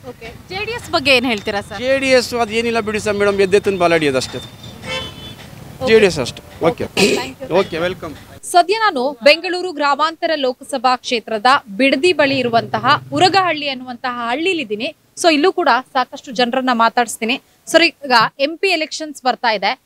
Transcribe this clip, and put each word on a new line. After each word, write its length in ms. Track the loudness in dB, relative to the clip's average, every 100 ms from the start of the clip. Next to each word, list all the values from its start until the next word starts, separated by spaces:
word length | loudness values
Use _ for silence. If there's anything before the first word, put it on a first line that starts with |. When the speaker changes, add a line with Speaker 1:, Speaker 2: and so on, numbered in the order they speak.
| -18
Speaker 1:
ಓಕೆ, 240 | -16 -18 -18 -12
ಜೆ 160 | -8
ಡಿ 80 | -6
ಎಸ್ 180 | -8 -6
ಬಗ್ಗೆ 260 | -4 2 2
ಏನ್ 100 | 2
ಹೇಳ್ತೀರಾ 340 | -4 -4 -6
ಸರ್? 180 | -6 -8
Speaker 2:
ಜೆ 200 | -2 0
ಡಿ 100 | 4
ಎಸ್ 260 | 2 2
ಅದು 180 | -4 -2
ಏನಿಲ್ಲ 280 | 0 0 -2
ಬಿಡಿ 200 | -2 -4
ಸರ್ 160 | -2 0
ಮೇಡಮ್, 240 | 0 2
ಎದ್ದೆತ್ತಿನ 380 | 2 4 2 0
ಬಾಲಾಡಿ 300 | 2 4 2
ಅದಷ್ಟೇ. 300 | 0 -2 -10
Speaker 1:
ಓಕೆ. 1500 | -12 -18 -20 -16 -10 -10 -10 -14 -18 -18 -18 -20 -20 -6 0
Speaker 2:
ಜೆ 140 | 2
ಡಿ 60 | 2
ಎಸ್ 120 | 0
ಅಷ್ಟೇ. 480 | -6 -8 -20 -4 -2
ಓಕೆ. 180 | -2
Speaker 1:
ಓಕೆ, 320 | -6 0 2 2
thank 320 | -4 -10 -2
you. 100 | -2
Speaker 2:
ಓಕೆ, 200 | 0 -4
ವೆಲ್ಕಮ್. 360 | -4 -6 -12 -14 -20 -18
Speaker 1:
ಸದ್ಯ 340 | 0 2 2 2
ನಾನು 400 | 0 0 -4 2
ಬೆಂಗಳೂರು 480 | 4 4 0 -6 -6
ಗ್ರಾಮಾಂತರ 580 | -2 0 2 0 -2 -4
ಲೋಕಸಭಾ 640 | -2 -2 -4 -8 -2 0 0
ಕ್ಷೇತ್ರದ 500 | -2 -4 -2 0 2 2 0
ಬಿಡದಿ 440 | 0 2 4 2
ಬಳಿ 260 | 4 2 2
ಇರುವಂತಹ 640 | 2 0 0 -2 2 0 0
ಉರಗಹಳ್ಳಿ 560 | 2 4 4 0 -2 -4
ಅನ್ನುವಂತಹ 600 | -6 -10 -8 -8 -6 -4
ಹಳ್ಳಿಲಿದ್ದೀನಿ. 680 | -2 -2 -2 -4 -6 -6 -10 _ 0
So 180 | 4
ಇಲ್ಲೂ 180 | 4 4
ಕೂಡ 160 | 2 2 2 0
ಸಾಕಷ್ಟು 400 | -4 -4 -6 -10
ಜನರನ್ನ 380 | -2 0 0 0
ಮಾತಾಡಿಸ್ತೀನಿ. 680 | 2 2 2 -2 -4 -4 -4 _ _ 0
ಸರ್, 160 | 4
ಈಗ 300 | 4 0 0 2 2 _
ಎಂ 160 | -4 0
ಪಿ 120 | -2
ಎಲೆಕ್ಷನ್ಸ್ 540 | 0 -2 -8 -12 -4
ಬರ್ತಾ 280 | -2 0 -2
ಇದೆ 300 | 0 -2 -4